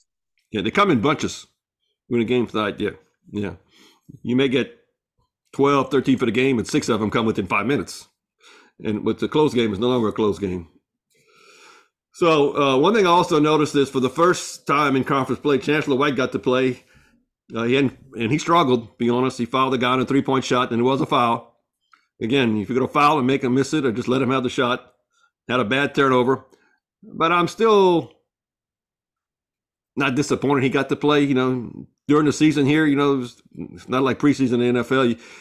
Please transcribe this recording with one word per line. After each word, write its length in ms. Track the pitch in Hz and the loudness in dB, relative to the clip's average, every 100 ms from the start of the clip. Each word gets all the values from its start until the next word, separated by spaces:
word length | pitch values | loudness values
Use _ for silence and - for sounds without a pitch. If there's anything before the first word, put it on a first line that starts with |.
| _ _ _ _ _ | _ _ _ _ _
Yeah, 100 | 107 | -6
they 80 | 98 | -2
come 200 | - 202 | 0 2
in 120 | 127 | 2
bunches. 440 | 139 - 92 - - _ _ _ _ _ - | 0 -2 -6 -8 -20 _ _ _ _ _ -6
When 140 | 120 | -2
a 20 | |
game 220 | 113 123 110 | 0 -2 -2
tonight, 340 | 110 101 - | -4 -4 -4
yeah, 100 | 101 - _ _ - | -6 -8 _ _ -12
yeah. 240 | 104 101 87 _ _ _ _ - - | -8 -8 -12 _ _ _ _ -20 -12
You 140 | 113 123 | -2 0
may 120 | 139 | 2
get 260 | 127 113 - _ _ _ _ _ _ _ | 0 -4 -10 _ _ _ _ _ _ _
twelve, 380 | - 139 143 131 | 0 2 2 2
thirteen 260 | 135 127 127 | 0 2 0
for 80 | |
the 80 | 120 | 0
game, 260 | 107 135 123 | 0 0 0
and 80 | 92 | -2
six 220 | 151 - | -2 0
of 120 | 110 | -2
them 100 | 107 | 0
come 160 | 120 110 | 0 0
within 200 | 104 95 | -2 -2
five 200 | 107 107 | -2 -2
minutes. 420 | 139 82 - - _ _ _ - - _ - | -2 -4 -14 -20 _ _ _ -20 -20 _ -12
And 220 | - 104 113 | -6 -4 -4
with 140 | - | -4
the 80 | 107 | -2
close 260 | 151 156 | 0 0
game, 180 | 123 113 | 0 -2
it's 80 | 95 | 0
no 80 | 123 | 0
longer 200 | 127 107 | 0 -2
a 40 | |
close 260 | - 107 95 | 0 -2 -2
game. 300 | 98 90 82 _ _ _ _ _ _ _ _ - - - _ _ _ | -4 -6 -10 _ _ _ _ _ _ _ _ -20 -20 -20 _ _ _
So, 440 | - 170 156 143 - | -2 2 2 2 2
uh, 200 | 139 135 | 2 2
one 180 | 165 | 2
thing 120 | 226 185 | 2 4
I 40 | |
also 300 | 175 170 156 | 2 2 2
noticed 340 | 151 156 143 | 2 2 0
is 140 | 143 135 | 0 0
for 120 | 135 | 0
the 100 | 127 | -2
first 560 | - 175 170 - - - | 2 2 2 -4 -10 -4
time 300 | 143 143 131 | 0 0 0
in 80 | |
conference 360 | 123 139 127 120 | 0 -2 -2 -2
play, 160 | 147 135 | -2 0
Chancellor 400 | - 151 143 127 | 0 -2 0 0
White 180 | 147 | 0
got 180 | 127 123 | -2 -4
to 60 | 117 | -4
play. 460 | 131 131 127 123 _ _ _ _ _ _ - | -2 0 0 -4 _ _ _ _ _ _ -12
Uh, 80 | 117 | -6
he 120 | 117 | 0
hadn't, 220 | 135 135 - - 110 | 0 0 -4 -14 -6
and 120 | 113 | -4
he 80 | 151 | -2
struggled, 480 | 160 170 139 123 110 | 0 2 2 0 -2
to 80 | - | -4
be 100 | 120 | 0
honest. 300 | 120 127 123 | 0 0 -4
He 80 | 117 | -4
fouled 260 | 131 131 | -2 0
the 60 | 131 | 0
guy 140 | 123 | 0
on 80 | 131 | 0
a 40 | |
three-point 400 | 123 139 139 131 | 0 0 0 -2
shot, 260 | 123 123 127 | 0 -2 0
and 100 | 117 | 0
it 40 | |
was 160 | 127 139 | 0 0
a 60 | 151 | 0
foul. 520 | 143 117 117 - _ _ _ _ _ _ - | 0 0 -2 -8 _ _ _ _ _ _ -8
Again, 360 | 113 139 117 107 | -2 0 2 0
if 120 | 95 | -2
you're 100 | 117 | -2
gonna 100 | 127 | -2
foul 300 | 147 147 156 | 2 2 2
and 80 | 127 | 2
make 180 | 135 | 0
him 100 | 131 | 0
miss 200 | 131 131 | 0 0
it 100 | 156 | 0
or 80 | 135 | -2
just 160 | 113 120 | -2 -2
let 140 | 127 | -2
him 80 | 123 | 0
have 120 | 131 | -2
the 60 | 123 | -2
shot, 440 | - 120 123 - _ _ _ _ _ - | -2 -2 -4 -8 _ _ _ _ _ -4
had 120 | 127 | -2
a 40 | |
bad 300 | 104 135 139 | 0 -2 0
turnover. 520 | 143 139 127 123 131 - _ _ _ _ _ | 2 2 4 2 -2 -6 _ _ _ _ _
But 300 | - - 165 | -14 -4 0
I'm 160 | 175 165 | 0 0
still 640 | - 226 208 185 170 123 _ _ _ _ _ _ _ _ _ _ _ _ _ _ _ _ _ _ - | 0 4 4 4 2 -2 _ _ _ _ _ _ _ _ _ _ _ _ _ _ _ _ _ _ -4
not 180 | 135 | -2
disappointed 500 | 123 143 - 131 139 | -2 -2 -2 0 2
he 60 | 127 | 2
got 180 | 139 139 | 0 -2
to 80 | 139 | -2
play. 280 | 147 147 | 0 2
You 100 | 143 | 2
know, 520 | 127 127 127 104 - - _ - | 0 0 -4 -8 -16 -20 _ 0
during 180 | 147 151 | 2 2
the 60 | |
season 340 | - 156 147 135 | 4 2 4 2
here, 200 | 151 156 | 2 2
you 100 | 139 | 2
know, 260 | 143 139 | 0 0
it's, 180 | 123 - _ | -4 -14 _
it's 340 | - 82 87 - | -16 -16 -14 -6
not 140 | 127 | -2
like 160 | 135 110 | -2 2
preseason 360 | 147 131 131 | 0 2 0
in 60 | 120 | 0
the 60 | 123 | 0
N 100 | 123 | 0
F 140 | 117 | 0
L. 120 | 131 | 0
You, 120 | 131 117 - - | 0 -2 -10 -18